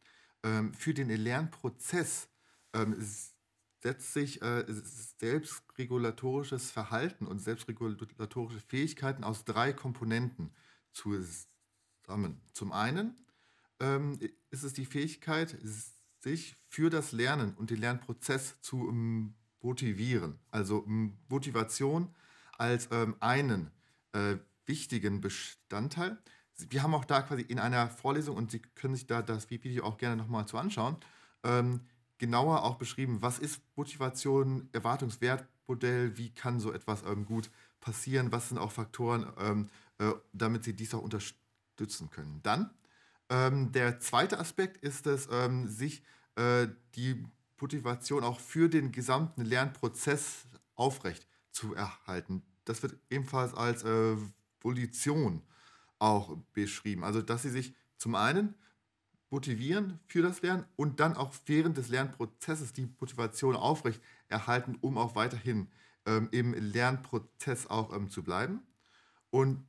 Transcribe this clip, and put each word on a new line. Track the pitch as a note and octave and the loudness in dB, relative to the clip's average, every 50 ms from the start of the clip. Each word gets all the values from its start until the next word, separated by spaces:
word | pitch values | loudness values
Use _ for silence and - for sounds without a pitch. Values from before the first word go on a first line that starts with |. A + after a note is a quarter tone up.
| _ _ _ _ _ _ _ _ - | _ _ _ _ _ _ _ _ -2
Ähm, | A2 A2 A2 G#2+ G2+ - | 0 2 2 2 0 -2
für | - - D#3+ D3+ | -4 -2 -2 0
den | C3+ C3+ A#2 | 0 0 0
Lernprozess, | A2 A2 A2 A#2 B2 C#3+ D#3+ D#3+ - - - B2 - - - - - F3 D#3+ - - - - _ _ _ _ _ _ _ _ _ - | 0 0 0 0 0 0 -2 -2 -6 -6 -8 -8 -8 -6 -8 -2 0 0 0 0 -2 -6 -6 _ _ _ _ _ _ _ _ _ -2
ähm, | A2+ G#2+ G#2+ G#2 - | 0 0 0 0 -2
s-, | G#2+ G#2 G#2 - - - - _ _ _ _ _ _ _ _ _ - | -4 -8 -8 -10 -12 -14 -16 _ _ _ _ _ _ _ _ _ -4
setzt | A#2+ C3+ - - - - | -4 -4 -4 -8 -6 -2
sich, | D3 C#3+ C3+ C#3 - - | -2 -2 -2 -4 -4 -2
äh, | A#2+ A#2+ A#2+ | 0 0 0
s-, | A2+ - A2 G#2 - - - - - - - - | 0 -2 -6 -8 -8 -12 -14 -14 -14 -16 -12 -4
selbstregulatorisches | A2 A#2 C3 D#3 D#3 - - - _ _ - - B2+ B2 B2+ B2 A#2+ A2+ A2 - C3 C3 C3 C#3+ C#3+ C#3 C3+ B2 - - | -2 0 0 0 -2 -4 -12 -12 _ _ -10 -8 -6 -2 -2 0 0 -2 -2 -2 -4 -2 -2 -2 -2 -2 -4 -6 -6 -6
Verhalten | - A2+ G#2+ G2+ A2+ A2+ C#3 F3+ F#3 - - | -6 -6 -4 -2 -2 0 0 -2 -4 -6 -8
und | - - G3+ | -6 -6 -6
selbstregulatorische | - - A#2 A2 - - A2 - A#2 A2 G#2 G2+ A2+ G#2 - - A2 G#2 - B2 A#2 A2+ A#2 G#2+ | -2 -4 -4 -4 -4 -8 -6 -4 -4 -4 -4 -6 -8 -14 -10 -10 -10 -6 -4 -6 -6 -6 -8 -12
Fähigkeiten | - - - C3 D3 D#3+ D#3 - C#3 C3+ C3+ C#3 - | -10 -4 -2 -2 0 -2 -2 -2 -2 -2 -2 -2 -4
aus | G2+ A2+ G#2+ - | -4 -4 -4 -4
drei | - A2 A#2 A#2 C#3 C#3 | -2 2 2 4 2 2
Komponenten | - - C3 A#2+ - A#2 A2+ A2+ A#2 B2 B2 - - E2 D#2 - _ _ _ _ _ _ _ - | -2 -4 -6 -6 -4 -2 0 0 0 0 -2 -4 -6 -8 -10 -10 _ _ _ _ _ _ _ -16
zusammen. | - - G#2 G#2 F#2+ F#2 E2+ E2 - - _ _ _ _ _ _ _ _ _ _ _ _ - F#2+ G#2 G2 E2+ C#2 - - - - | -10 -4 -4 -2 -2 -4 -6 -10 -12 -14 _ _ _ _ _ _ _ _ _ _ _ _ -8 -4 -2 -2 -2 -2 -8 -14 -16 -12
Zum | - G#2 G2 - | -8 -8 -4 -2
einen, | G2 G#2+ B2 D3 F#3 G#3+ A#3 A#3 - - _ _ _ _ _ _ _ _ _ _ - | 0 0 0 0 0 -2 -4 -6 -10 -20 _ _ _ _ _ _ _ _ _ _ -4
ähm, | B2+ C3+ C#3 C3+ D3 C#3+ C#3 - A2 G#2+ - _ _ - | 0 0 2 2 0 -2 -4 -4 -6 -8 -8 _ _ -14
ist | - C3 C#3+ | -12 -8 -8
es | C#3 C3 | -8 -6
die | C#3+ C3 | -6 -8
Fähigkeit, | - - C#3 C#3+ D#3 D3+ - - D#3+ D#3 D#3 E3 D#3+ D#3 - - | -4 -2 -2 -2 -2 -4 -8 -4 -2 0 0 0 -2 -4 -10 -10
s-, | G#2+ G#2 A2 - - - _ _ _ _ _ | -10 -8 -8 -10 -14 -16 _ _ _ _ _
sich | - C3 D#3 E3 - - - _ _ | -6 -4 -4 -4 -4 -10 -16 _ _
für | _ - - D#3 E3 | _ -2 2 2 4
das | E3 D#3 C#3+ - - | 4 2 0 0 0
Lernen | A#2 B2 C3 D3 D3 A#2 G2+ G2 | 2 2 4 4 2 2 0 -2
und | - A2+ A2 | -4 -4 -4
den | A#2+ G#2+ | -2 -2
Lernprozess | A#2 A#2+ B2+ B2 - - A#2+ - - - C3+ C3+ C3+ - - - | 0 0 -2 -2 -4 -8 -8 -8 -2 0 0 0 0 -4 -10 -12
zu, | - - C3 B2+ A#2+ - | -12 -6 -4 -2 -2 0
ähm, | A#2 A#2 A2+ A#2 A2+ A2 A2 G#2 G#2+ _ _ _ _ _ | 0 0 0 0 0 -2 -2 -4 -8 _ _ _ _ _
motivieren. | - B2 B2+ B2 C3 A2+ G2+ F#2+ A2+ B2+ B2+ G#2+ E2+ D#2 C#2+ - _ _ | -4 -4 -2 0 0 -2 0 0 0 2 2 2 2 0 -6 -8 _ _
Also, | - A2 G2+ F#2+ G#2 G#2 - | -2 -2 0 2 2 0 0
ähm, | G#2 G#2+ A2 A2 G#2 G2+ - - - | 0 0 0 0 0 -2 -6 -8 -4
Motivation | C3 C#3 C3+ C#3+ A2+ A2+ A2 - - - C3+ C#3 D3+ E3 F3+ F3+ - _ - - - - - - - | -2 -2 -2 0 0 0 0 0 0 0 2 2 2 2 0 -2 -6 _ -20 -20 -20 -20 -20 -20 -8
als, | - A#2 A#2+ B2 A#2+ A#2+ - | -2 2 2 2 2 2 0
ähm, | A#2 A#2 A2+ A2 G#2+ - | 2 2 2 2 0 0
einen, | G2+ A#2 B2 C#3 C#3+ C3 A2 F#2+ D#2+ D2+ - _ _ _ _ _ _ _ - | 2 4 4 4 4 4 2 2 0 -4 -10 _ _ _ _ _ _ _ 0
äh, | G#2 G2+ G2+ G2+ F#2+ - _ _ _ _ | 0 2 2 0 -2 -4 _ _ _ _
wichtigen | - C#3+ D#3 - - B2 A2 G2 G#2 G2+ G2 | -4 -4 -4 -4 -2 -2 0 0 0 0 0
Bestandteil. | G2 G2 - - - - - _ _ - - - - D3+ - F3 F3 F#3 A3 - _ - - - _ _ _ | -2 -2 -4 -4 -8 -10 -12 _ _ -6 -4 -2 -2 -2 -2 -2 -2 -4 -4 -6 _ -20 -20 -20 _ _ _
Wir | - E3+ - B2 C3+ C#3 | -18 -12 -2 0 2 2
haben | D#3 D#3 | 4 2
auch | C#3+ B2+ | 2 2
da | - D3 C3+ C3+ | 4 4 4 4
quasi | - D3 B2 A#2+ | 4 -2 -4 -2
in | - A#2+ B2 | -2 -2 0
einer | G#2 B2 B2+ A#2+ A#2+ A#2 | 0 2 4 4 2 2
Vorlesung, | - - - C3+ C#3 D3+ D3+ D3 C#3 | 0 -4 -2 0 0 2 0 -2 -2
und | G2 A2+ A2 | -2 -2 -2
Sie | - A2+ | -4 -8
können | - - _ - - C3 C3 | -10 -12 _ -6 -4 -2 -2
sich | B2 C3 | -2 -2
da | - A#2+ A#2+ A2 | 0 0 0 0
das | A2+ A2 G#2+ G#2+ - | 0 -2 -4 -2 -6
Video | A#2 A2+ - C3 B2 B2 - | -10 -8 -6 -4 -4 -2 -2
auch | A2 A2 | -2 -2
gerne | - B2+ A#2+ A#2 | 0 0 0 0
nochmal | A2+ A2 A2 A#2 A2 G#2 - | 0 -2 -2 -2 -2 -2 -2
zu | - A#2 | -2 -2
anschauen, | D#3+ G#3 G#3 - A2 C3 D#3+ - - - - - - - _ _ - | -2 -2 0 0 0 0 0 -4 -8 -18 -20 -20 -20 -20 _ _ 2
ähm, | A#2+ B2 B2 A#2+ B2 B2 B2 - - _ _ _ _ _ - | 4 4 4 4 4 0 -2 -4 -10 _ _ _ _ _ -4
genauer | B2 A#2 A#2+ A#2+ C#3 D#3+ D#3+ D3+ E2 | -2 2 4 4 6 6 4 4 4
auch | A#2 B2 - | 2 -2 -2
beschrieben, | B2 - - - C3+ B2+ A#2 G#2 B2 | -6 -8 -4 -2 0 0 0 2 2
was | B2 A#2+ - | 0 0 0
ist | D3 D3 - - _ _ - | -4 -6 -6 -8 _ _ -6
Motivation, | - C#3+ - - C3+ C3+ C3 C3 - - C#3 C3+ C#3 C3+ C3+ C3 B2+ - - - | -6 -6 -6 -4 -2 -2 -2 -2 -2 0 4 4 4 4 4 0 -2 -4 -4 -4
Erwartungswertmodell, | A#2 - A2+ B2+ C3+ C3+ A#2 G#2+ - A#2 B2 C3 B2+ C3 - _ _ _ - B2+ A#2+ B2 B2 B2 B2 B2 A#2 A2 A2+ | -2 0 2 0 2 0 -4 -2 0 2 2 2 2 0 -8 _ _ _ -6 -4 0 2 2 2 2 2 0 0 -4
wie | A#2 A2+ | -8 -10
kann | - - - B2 A#2+ A#2 | -10 -6 -4 -2 0 0
so | G#2+ A2 - | 0 -2 -4
etwas, | - - - G#2+ G2+ - | -4 -2 -2 -2 -2 -2
ähm, | G2 G#2 G#2 G#2 | -2 -2 -2 -2
gut | G2+ A2+ A2+ A2 - - - - - _ _ | -2 -2 -2 -2 -4 -10 -20 -20 -20 _ _
passieren, | - A#2+ G#2+ - - C3+ C3+ C3 B2+ A#2+ A#2 | -8 -8 -6 -6 -4 0 2 2 2 2 0
was | A#2+ - - | -2 -2 -2
sind | B2+ - | -4 -4
auch | F2 G#2+ - | -4 -4 -4
Faktoren, | - G#2+ - - - B2 A#2 A#2 A#2 - B1+ - - | -6 -6 -6 -4 -2 0 0 2 0 0 -4 -6 -2
ähm, | G2 G#2+ G#2 G#2 G2+ G2+ - - - _ _ - | 0 2 2 2 0 -2 -6 -20 -20 _ _ 0
äh, | G#2 G#2+ - - - _ - | 2 2 2 0 -4 _ -4
damit | F#2+ A2+ A2 A#2 A2+ A2 | -2 0 2 0 0 -2
Sie | A#2 G2+ | -4 -6
dies | G2+ A2+ A2 - | -6 -6 -4 -4
auch | A2 - | -4 -4
unterstützen | A2+ A2+ G2+ G2+ - - _ _ _ _ _ _ _ _ - G#2+ A2 - - E2+ D2+ | -4 -4 -4 -6 -6 -12 _ _ _ _ _ _ _ _ -6 -6 -6 -6 -8 -10 -10
können. | - - D2 D2+ D2+ D2+ - | -10 -10 -10 -10 -10 -4 2
Dann, | G#2 A2 D3+ A3+ - - _ _ _ _ _ _ _ _ _ _ - | 2 4 4 2 -2 -4 _ _ _ _ _ _ _ _ _ _ 0
ähm, | B2+ B2+ C3 C3 C3+ C#3 C3 A2+ - | 2 4 6 4 4 4 0 2 2
der | C3 B2 A#2+ A#2+ - | 4 4 4 2 0
zweite | - - - A#2+ D#3+ F#3+ - - | -4 2 4 4 4 4 2 -2
Aspekt | E3+ E3 - - F#3+ F#3 - - | -2 -6 -2 -2 -2 -2 -2 -6
ist | - C#3+ C3+ - - | -6 -6 -6 -2 0
es, | D3+ C#3 C3 C3+ - | 0 2 2 0 0
ähm, | A#2+ B2 B2+ B2 B2+ B2+ B2 G#2 | 0 2 2 2 2 0 0 -2
sich, | G#2+ A2 C3 D3+ D3+ - _ _ - _ _ _ - | -4 -4 -4 -4 -4 -6 _ _ -20 _ _ _ -2
äh, | A#2 A#2+ B2 B2 B2 B2 A2 G2+ - _ _ - | 2 4 6 6 6 4 2 0 -8 _ _ -8
die | A#2+ B2 C3 C3 G#2+ A2+ A2+ - _ _ _ _ - | -4 -2 -2 -2 -2 -6 -12 -14 _ _ _ _ -8
Motivation | C#3 C#3 D3+ C#3+ A#2+ B2 B2 B2 - - C#3+ C#3+ A#2 | -6 -4 -4 -2 -2 -2 -2 -2 -2 0 0 2 2
auch | A#2+ A#2+ - | 0 -2 -2
für | - - - D#3+ E3 E3 | -8 -4 4 6 6 6
den | D#3+ D#3 C3+ C3 | 6 6 2 2
gesamten | - C3 A#2+ C3 C3 C#3+ D#3+ D#3+ - - A#2 | -2 -4 2 2 4 4 4 0 -2 -2 0
Lernprozess | A2 B2 B2+ C3 C3+ C3 - - A2+ - - - D3 C#3 C#3 - - - - - - - - _ _ _ | 2 4 4 2 2 0 -2 -4 -2 -2 0 2 2 2 2 0 -4 -8 -10 -14 -20 -20 -20 _ _ _
aufrecht | - B2 C#3 C3+ - - F#2 E2 - - _ _ _ _ _ | 2 2 2 2 0 -4 -6 -6 -6 -12 _ _ _ _ _
zu | - - A#2+ G#2+ - | -10 -6 -6 -4 -2
erhalten. | F2+ G2+ F#2+ - - - G2 F2+ F2+ - - F#2 F#2 - _ _ _ - | -2 -4 -4 -4 -10 -10 -6 -6 -6 -4 -4 -6 -6 -6 _ _ _ -6
Das | - A2+ - - | -6 -6 -2 -2
wird | - - - _ - | -4 -6 -6 _ -6
ebenfalls | C3 C#3 C3 C3 - C3 B2+ A#2+ - | -4 -4 -4 0 0 0 0 0 0
als, | - A#2 A#2+ A#2 A#2 A2+ | 0 2 2 2 0 0
äh, | A2+ A2+ A2+ A2 A2+ A2 G#2+ G#2+ G2 - _ _ _ _ _ | 2 4 4 4 4 2 0 -2 -6 -10 _ _ _ _ _
Volition | - A#2+ B2 B2 A#2+ A2+ - - - C#3+ D3 D#3+ C#3+ G#2 E2+ D#2 - _ _ - - - - - _ _ _ - | -4 -2 0 0 -2 -4 -4 -2 0 2 2 4 2 2 0 -2 -6 _ _ -20 -20 -20 -20 -20 _ _ _ 2
auch | G#2+ A2 G#2+ G2+ G2 - - E3 - _ - | 4 4 4 4 2 0 -8 -12 -12 _ -2
beschrieben. | G#2 G2+ G2 - - - G#2+ G2+ F2 E2+ | -2 -2 0 -2 -6 -4 -4 -2 -2 -2
Also, | G2+ G#2 A2+ | 0 0 0
dass | G2 - A#2 A#2+ B2+ | 2 0 -2 -2 0
Sie | C#3 | -2
sich | A#2+ C3 C3 B2+ - _ _ _ _ - | -2 -2 -4 -4 -8 _ _ _ _ -8
zum | - A2+ A#2 | -4 -2 2
einen | F#2+ G#2+ B2+ D#3 G3 G#3+ G#3 - _ _ _ _ _ _ _ _ _ _ _ _ _ _ - | 4 4 4 6 4 2 2 -2 _ _ _ _ _ _ _ _ _ _ _ _ _ _ -6
motivieren | C3+ C#3 C3 C#3 A#2+ A2 B2 C#3+ F3+ G#3 G#3 F#3+ F3+ D#3+ _ | -6 -4 -2 -2 -2 -2 0 0 0 0 0 -2 -4 -8 _
für | _ - E3+ E3 | _ 2 4 4
das | F3+ F3+ - | 4 2 2
Lernen | - F3+ F#3 F3+ - - - | 0 2 2 2 -2 -6 -4
und | - D3 D3 B2+ - | 0 0 0 4 4
dann | D3+ E3 D#3+ | 4 4 4
auch | - C#3 C3 - - - | 2 -2 -4 -4 -12 -2
während | - D3+ D#3 D#3+ E3+ D#3 | 2 4 6 6 4 4
des | C#3 A#2+ A#2 | 0 -2 0
Lernprozesses | B2 C3 C#3 C3 - - A#2+ G#2+ - - - - D#3 D#3 D3 A2+ - | 0 0 0 0 -2 -4 -6 -6 -6 -10 -4 -4 -4 -4 -4 -8 -6
die | - C3 A#2+ - - | -6 -6 -6 -6 -8
Motivation | C3 B2 - A#2+ A#2 G#2+ - - C#3 C3 B2 | -10 -8 -2 -2 -2 -2 0 2 4 4 4
aufrecht | - F#2+ C3+ D3+ D3+ - A#2+ G#2+ - - - - - _ - | 6 4 4 2 4 2 -2 -2 -2 -8 -20 -20 -20 _ -2
erhalten, | G#2 A2 - A#2+ A#2+ B2 A#2+ - A2+ - | -2 -2 2 2 2 2 2 0 -6 -2
um | - C3+ C3+ | -2 0 0
auch | A2 A#2+ A2+ - | 2 0 0 2
weiterhin, | - - A#2 B2 A2+ G2 B2+ A2+ G#2+ F#2+ - _ - - - _ _ - | 2 2 2 0 -2 -2 0 0 0 0 -2 _ -20 -20 -20 _ _ -2
ähm, | G#2 A2 A2 A#2 A2 | 2 2 2 2 2
im | - B2 A#2 B2 A#2 | 2 2 2 4 2
Lernprozess | - G#2 G#2 G2+ A#2+ A#2+ B2+ C3+ C3 - - - A2 A2 - _ - - C#3+ B2 A#2+ - | 0 -2 -2 0 2 2 2 2 0 -4 -4 -4 -4 -4 -4 _ -8 -4 -4 -4 -4 -4
auch, | - G#2 A2 A2 G#2+ - | -2 0 0 0 0 -2
ähm, | G2+ G#2 G2+ | -6 -6 -4
zu | - F#2+ D#2+ | -6 -6 -4
bleiben. | - F2 F#2+ A#2+ D#3 G3 B3 - _ _ _ _ _ _ _ _ _ _ _ _ - | -2 0 0 0 0 -2 -6 -8 _ _ _ _ _ _ _ _ _ _ _ _ 0
Und | - C3 C3+ C3+ C3+ C3+ - | 2 4 4 4 2 0 -4